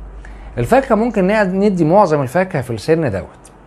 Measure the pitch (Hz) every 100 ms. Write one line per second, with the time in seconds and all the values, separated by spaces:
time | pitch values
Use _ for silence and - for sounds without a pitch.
0 | - - - - - - 120 254 - 208
1 | 233 214 185 220 190 190 208 180 156 202
2 | 185 151 127 175 185 139 120 113 - 160
3 | 139 92 - - - -